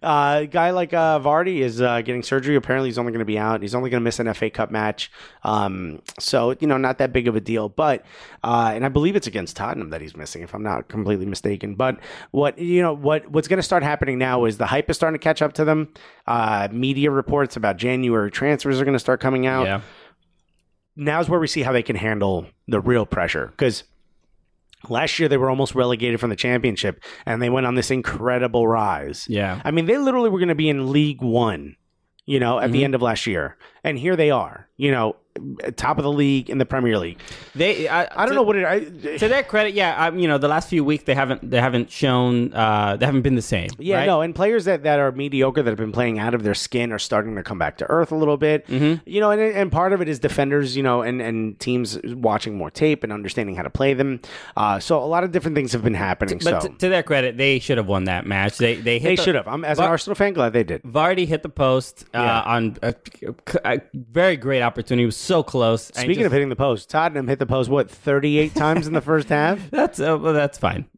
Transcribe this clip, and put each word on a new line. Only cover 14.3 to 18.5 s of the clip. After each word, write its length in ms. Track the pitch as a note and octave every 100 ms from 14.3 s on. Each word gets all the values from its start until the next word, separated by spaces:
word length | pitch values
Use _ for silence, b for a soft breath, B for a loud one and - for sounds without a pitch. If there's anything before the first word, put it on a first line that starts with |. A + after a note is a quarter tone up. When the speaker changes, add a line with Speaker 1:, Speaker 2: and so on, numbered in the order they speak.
| B2+ A#2
Speaker 1:
is 120 | G#2+
the 80 | A2+
hype 240 | C3+ -
is 60 | E3
starting 220 | E3 D#3
to 40 |
catch 180 | - D#3
up 120 | D3+
to 120 | - D#3
them. 240 | D#3 D#3 B B B -
Uh, 400 | A#2 A2 G#2+ G2+
media 400 | A2 C3 C3+ D3
reports 440 | C3+ B2+ C#3+ C#3 -
about 200 | G#2+ F#2
January 540 | A#2+ B2+ B2+ A2+ G2+
transfers 480 | - C#3